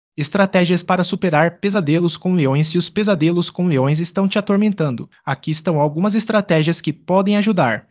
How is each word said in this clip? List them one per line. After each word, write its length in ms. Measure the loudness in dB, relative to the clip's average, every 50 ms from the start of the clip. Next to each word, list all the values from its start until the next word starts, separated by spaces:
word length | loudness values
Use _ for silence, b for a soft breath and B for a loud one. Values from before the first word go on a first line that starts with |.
| _ _ _
Estratégias 680 | -8 -6 -2 0 0 2 2 2 2 2 2 0 0
para 220 | 0 0 0 0 0
superar 560 | -2 -2 -2 -2 0 2 2 2 2 0 -4
pesadelos 560 | -4 -2 -2 0 0 0 0 2 0 0 -2
com 180 | -2 -2 -2 0
leões. 320 | 2 2 2 2 0 0
Se 100 | 0 0
os 140 | -2 -2 -2
pesadelos 580 | -2 -2 0 0 0 2 2 2 2 0 -2 -2
com 180 | -4 -2 0
leões 340 | 0 2 2 2 2 0 0
estão 280 | -2 -4 -2 0 0 0
te 100 | 0 -2
atormentando, 680 | 0 0 0 2 2 0 0 0 -2 -2 -4 -6 -10 b b b b
aqui 260 | -8 -8 -6 -4 -6
estão 300 | -6 -4 -2 -2 0 0
algumas 340 | 0 0 0 0 -2 0 0
estratégias 680 | -2 0 0 0 0 0 2 2 2 2 0 -2 -2
que 120 | -4 -6
podem 440 | -8 -6 _ 0 0 2 2 2 0
ajudar. 500 | 0 0 0 0 2 0 0 -2 -4 -8 _